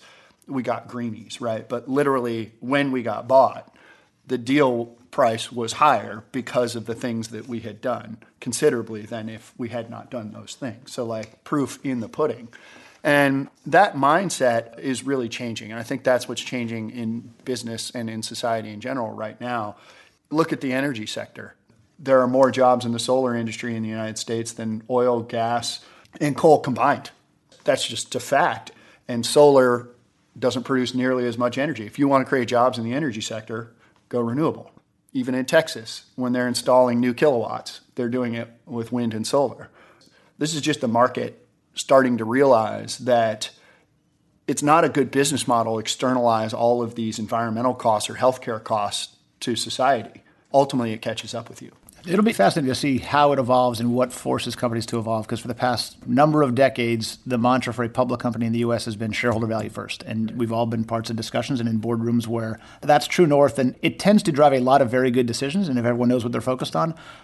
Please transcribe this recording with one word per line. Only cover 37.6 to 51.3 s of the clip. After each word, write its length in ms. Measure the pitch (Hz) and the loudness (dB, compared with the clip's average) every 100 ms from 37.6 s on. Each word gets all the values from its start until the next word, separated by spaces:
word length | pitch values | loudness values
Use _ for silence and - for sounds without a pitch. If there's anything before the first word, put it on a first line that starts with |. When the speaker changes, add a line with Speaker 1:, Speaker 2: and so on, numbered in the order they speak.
| - - _ - | -12 -18 _ -6
Speaker 1:
they're 140 | 120 | -4
doing 260 | 127 120 117 | -4 -4 -6
it 140 | 117 - - | -10 -16 -12
with 260 | 120 113 | -10 -6
wind 220 | 123 117 110 | -4 -2 -4
and 100 | 110 | 0
solar. 440 | 139 131 - - _ - _ _ _ _ - | 0 0 -4 -18 _ -20 _ _ _ _ -6
This 160 | 151 | -4
is 80 | 160 | -2
just 200 | 147 147 | -2 -2
the 60 | 123 | 0
market 600 | 117 123 123 120 - _ _ _ | 2 2 0 -8 -10 _ _ _
starting 440 | - - 135 127 120 | -8 4 6 6 2
to 80 | 110 | 0
realize 760 | 127 139 117 107 107 110 - | 2 6 4 2 -4 -10 -6
that 500 | 123 117 113 107 - - _ _ _ _ _ _ _ _ - | 2 2 2 -2 -10 -14 _ _ _ _ _ _ _ _ -6
it's 140 | 143 | 0
not 220 | 147 160 | 4 4
a 60 | 160 | 4
good 200 | 131 123 | 2 2
business 380 | 139 143 131 120 | 2 2 0 0
model 280 | 117 113 113 | 0 0 -2
to 40 | |
externalize 760 | 107 - 131 127 120 113 110 | -4 -4 0 2 2 2 0
all 300 | 117 120 120 | 0 2 2
of 100 | 117 117 | 0 -4
these 220 | 113 107 | -6 -6
environmental 560 | 104 117 113 110 127 | -4 -2 -2 -2 -2
costs 360 | 123 120 107 - | 0 0 0 -2
or 60 | 110 | 0
healthcare 480 | 127 127 - 110 | 2 2 -4 -6
costs 520 | - 110 101 - - _ _ - | -2 -2 -2 -6 -10 _ _ -8
to 160 | - 110 | -4 -4
society. 680 | - - 131 123 104 - _ _ _ | -4 0 2 2 -2 -16 _ _ _
Ultimately, 400 | 139 139 131 117 | 2 2 0 -2
it 80 | 110 | -4
catches 320 | 120 113 107 | -6 -8 -8